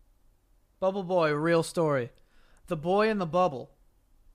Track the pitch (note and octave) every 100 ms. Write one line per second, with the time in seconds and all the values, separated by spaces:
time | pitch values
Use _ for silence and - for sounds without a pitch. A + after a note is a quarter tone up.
0 | _ _ _ _ _ _ _ _ F#3+ G3
1 | F3 F#3 D#3+ D3 D#3+ E3+ D#3+ - D#3+ C#3
2 | A#2+ - _ _ _ _ - F3 D#3 G3
3 | G#3+ G#3+ F3 F3 F3+ C3+ B2 _ _ _
4 | _ _ _